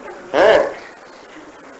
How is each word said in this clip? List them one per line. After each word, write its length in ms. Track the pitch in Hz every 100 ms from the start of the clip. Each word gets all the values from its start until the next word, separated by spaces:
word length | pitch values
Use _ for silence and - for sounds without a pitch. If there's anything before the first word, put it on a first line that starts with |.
| - - -
Huh? 260 | 143 214 175 - - - - - - - - - - 139